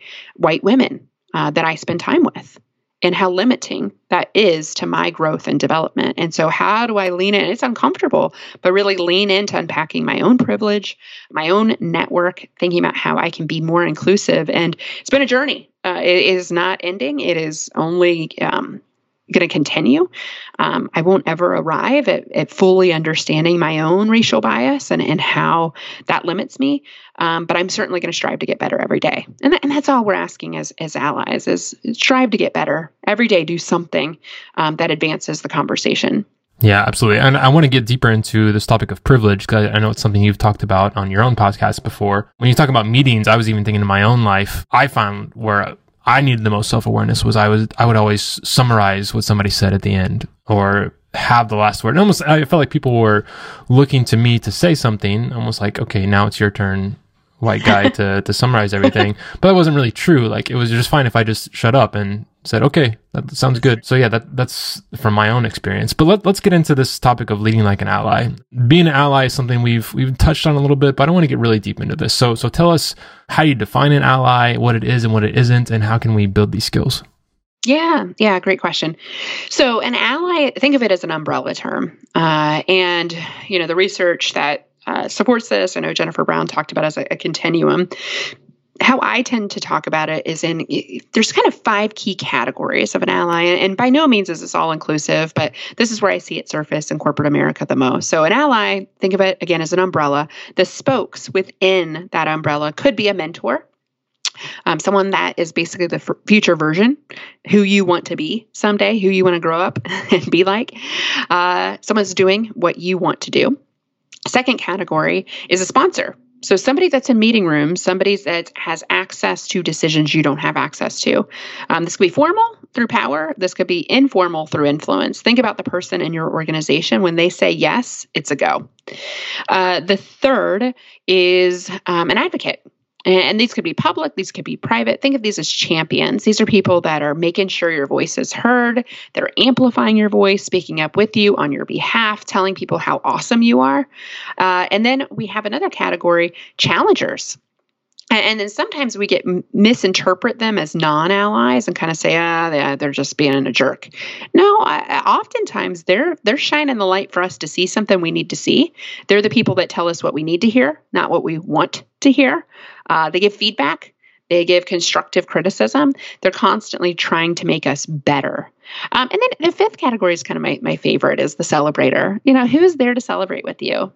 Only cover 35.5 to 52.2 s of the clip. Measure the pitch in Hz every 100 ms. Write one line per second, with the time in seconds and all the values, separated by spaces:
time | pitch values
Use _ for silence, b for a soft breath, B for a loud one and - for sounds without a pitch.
35.5 | 151 - - - - - 71 - _ _
36.5 | _ 107 101 104 - 113 107 131 139 131
37.5 | 151 147 131 113 123 117 110 104 110 107
38.5 | 104 - 110 101 98 - 131 107 101 -
39.5 | 110 104 104 107 107 110 101 104 98 110
40.5 | 104 104 95 101 101 98 95 123 120 101
41.5 | 101 104 - 113 - 104 101 - _ 123
42.5 | 127 143 127 107 120 135 113 107 113 110
43.5 | 107 104 104 101 98 107 123 110 95 98
44.5 | - - 123 139 - 104 101 107 - 110
45.5 | 101 95 - _ _ - 127 139 117 110
46.5 | 104 107 117 113 110 110 113 113 110 104
47.5 | 107 110 - 117 110 104 104 - - -
48.5 | - 123 110 98 98 104 113 107 101 101
49.5 | - 98 98 - 98 92 110 - _ -
50.5 | 104 98 101 98 - _ - - 120 113
51.5 | 107 104 101 110 147 208 -